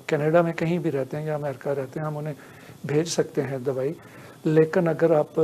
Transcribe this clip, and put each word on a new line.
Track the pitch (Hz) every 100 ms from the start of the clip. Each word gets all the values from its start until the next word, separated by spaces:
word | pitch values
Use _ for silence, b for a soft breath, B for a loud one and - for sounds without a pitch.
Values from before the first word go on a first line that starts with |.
| -
कनाडा | 151 151 170
में | 170
कहीं | 160 165 175
भी | 156
रहते | 139 131 151
हैं | 156
या | 147
अमेरिका | 143 127 143
रहते | 139 131 160
हैं, | 151
हम | 151
उन्हें | 151 135 B B B B 143
भेज | 147 165
सकते | - 143 156
हैं | 131 135
दवाई। | 123 127 135 175 B B B B 160
लेकिन | 156 156 185 165
अगर | 151 165
आप | 156 151 165